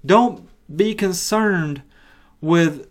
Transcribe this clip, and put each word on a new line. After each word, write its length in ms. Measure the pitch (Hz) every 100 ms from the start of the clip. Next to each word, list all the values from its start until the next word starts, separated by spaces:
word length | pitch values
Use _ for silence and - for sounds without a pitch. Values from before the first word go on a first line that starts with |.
| 139
don't 420 | 208 247 - - _ -
be 200 | 151 214
concerned 880 | 214 196 175 - 214 214 185 156 139 - _ _ _ _ _
with 480 | 156 170 165 - -